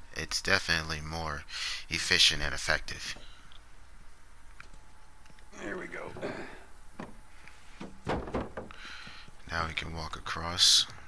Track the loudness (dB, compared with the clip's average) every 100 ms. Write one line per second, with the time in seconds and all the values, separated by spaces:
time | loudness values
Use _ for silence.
0 | -8 -4 0 2 6 6 6 4 4 -2
1 | 0 0 0 0 -4 -4 -2 -2 -2 0
2 | 8 10 10 8 4 2 4 4 2 -4
3 | -4 -6 -8 -10 -10 -10 -10 -12 -10 -10
4 | -10 -10 -10 -10 -10 -10 -10 -10 -10 -10
5 | -10 -10 -12 -12 -10 -8 -4 -4 -4 -6
6 | -6 -4 -4 -4 -6 -10 -10 -10 -10 -8
7 | -8 -8 -10 -10 -10 -10 -10 -10 -10 -6
8 | -2 -2 0 -2 -2 -6 -8 -8 -8 -8
9 | -8 -10 -10 -10 -2 0 0 0 -2 -4
10 | -4 -6 -4 -2 0 6 8 8 6 -2